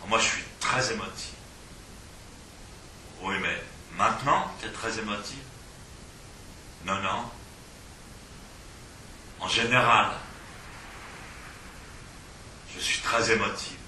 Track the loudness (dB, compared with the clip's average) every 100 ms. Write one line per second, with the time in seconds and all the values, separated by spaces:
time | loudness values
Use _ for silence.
0 | 4 4 6 2 -4 -2 4 4 4 2
1 | -2 -6 -8 -10 -14 -14 -14 -14 -14 -14
2 | -14 -14 -14 -16 -16 -14 -14 -14 -14 -14
3 | -14 -6 0 2 2 0 -4 -12 -12 4
4 | 6 6 6 6 4 -2 -6 -2 -2 0
5 | 0 -2 -2 -8 -10 -12 -14 -14 -14 -14
6 | -14 -14 -14 -14 -14 -14 -14 -8 0 2
7 | 4 2 0 -8 -14 -14 -16 -14 -14 -14
8 | -14 -14 -14 -14 -14 -14 -14 -14 -14 -14
9 | -14 -14 -14 -6 2 4 8 8 10 10
10 | 8 2 -6 -12 -12 -12 -12 -12 -12 -12
11 | -12 -12 -12 -12 -12 -12 -12 -14 -12 -12
12 | -12 -14 -14 -14 -14 -14 -12 -2 2 2
13 | 4 4 6 6 6 0 -6 -8